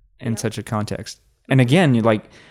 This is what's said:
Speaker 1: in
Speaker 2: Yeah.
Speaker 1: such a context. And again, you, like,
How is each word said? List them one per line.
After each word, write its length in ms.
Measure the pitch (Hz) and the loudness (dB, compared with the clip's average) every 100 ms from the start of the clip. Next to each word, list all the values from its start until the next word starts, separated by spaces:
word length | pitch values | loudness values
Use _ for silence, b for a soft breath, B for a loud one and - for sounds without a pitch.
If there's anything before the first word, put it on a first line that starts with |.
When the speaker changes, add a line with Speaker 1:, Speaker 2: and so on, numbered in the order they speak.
| _ _ | _ _
Speaker 1:
in 120 | 120 | -8
Speaker 2:
Yeah. 60 | 113 | -6
Speaker 1:
such 200 | 113 107 | -6 -8
a 40 | |
context. 580 | - 107 104 - 104 - _ _ - | -6 -6 -6 -8 -10 -18 _ _ -2
And 120 | 135 | 2
again, 340 | 120 165 160 | 4 4 4
you, 80 | 117 | 4
like, 220 | 113 110 - b b | 2 0 -4 b b